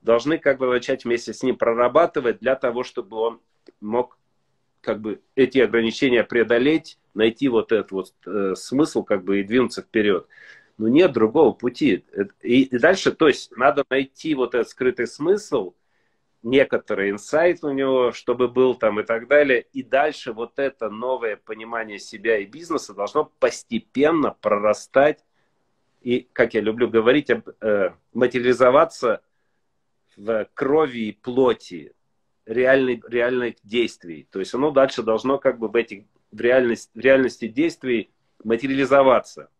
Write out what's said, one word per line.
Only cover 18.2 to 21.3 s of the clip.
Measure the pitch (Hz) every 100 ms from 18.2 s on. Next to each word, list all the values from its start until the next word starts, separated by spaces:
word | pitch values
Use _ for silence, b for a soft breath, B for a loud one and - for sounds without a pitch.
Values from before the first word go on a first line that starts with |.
| - 123 123
был | 123 131 120
там | 110 104
и |
так | 101 113 120
далее. | 147 147 123 -
И | 135
дальше | 123 135 151 143 -
вот | 110 117 -
это | 139 - 110
новое | 107 123 131 117